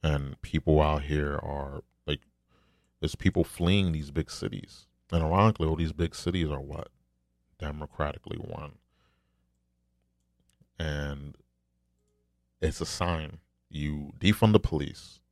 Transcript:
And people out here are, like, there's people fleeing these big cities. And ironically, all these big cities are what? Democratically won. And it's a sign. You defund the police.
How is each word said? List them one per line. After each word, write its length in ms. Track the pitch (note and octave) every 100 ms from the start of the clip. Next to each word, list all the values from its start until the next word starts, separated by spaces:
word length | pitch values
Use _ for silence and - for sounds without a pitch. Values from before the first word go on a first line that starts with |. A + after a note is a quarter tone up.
And 400 | D#2+ D2 C#2 -
people 400 | - D#2+ - D#2
out 200 | D2+ D2+
here 360 | C#2+ D2+ D2 C#2+
are, 440 | - C#2+ C#2 C#2 - _
like, 180 | - D2+ _ _ _ _ _ _ _ _
there's 160 | E2
people 300 | - F#2+ F#2
fleeing 480 | E2 - F2 G2+ F#2+
these 180 | D#2 C#2+
big 180 | C#2+ D#2
cities. 580 | - - G1+ - - _ _ _
And 100 | E2+
ironically, 460 | D#2 F2+ G#2+ G#2+ D#2+
all 80 | D#2+
these 160 | E2
big 240 | D2+ E2 -
cities 340 | - F2+ D#2
are 100 | C#2
what? 280 | C#2+ C#2+ - _ _ _ _ _ _ _
Democratically 800 | D2 D2 D2+ - D2+ - - -
won. 320 | - - D2 - _ _ _ _ _ _ _ _ _ _ _ _ _ _ _ _ _ _ _ -
And 560 | D#2+ D2 C#2+ C#2+ C#2+ - _ _ _ _ _ _ _ _ _ _ _ _
it's 200 | - -
a 60 | -
sign. 520 | - F2+ E2+ D#2 - _ _ _
You 440 | D2+ D2 D2 C#2+ -
defund 340 | F#2 G#2 A2
the 60 | G#2+
police. 600 | - D2+ C#2+ - - - _